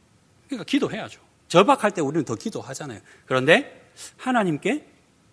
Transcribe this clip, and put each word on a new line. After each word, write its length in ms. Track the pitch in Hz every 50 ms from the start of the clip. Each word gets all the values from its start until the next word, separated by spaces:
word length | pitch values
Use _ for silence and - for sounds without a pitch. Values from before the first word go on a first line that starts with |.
| _ _ _ _ _ _ _ _ _ -
그러니까 160 | 269 220 165
기도해야죠. 560 | - - 285 - - - 220 160 104 - - _ _ _ _ _ -
절박할 440 | - 170 202 196 180 175 - 208
때 100 | - 180
우리는 240 | 151 135 151 165 127
더 100 | - 117
기도하잖아요. 640 | 107 - 226 - 127 101 120 139 - 160 139 110 95 - - - - _
그런데 520 | - 131 131 127 143 175 240 285 - - - - _ _ - - - -
하나님께 680 | - - 254 254 233 202 180 151 139 - 185 269 302 - - _ _ _ _ _ _ _ _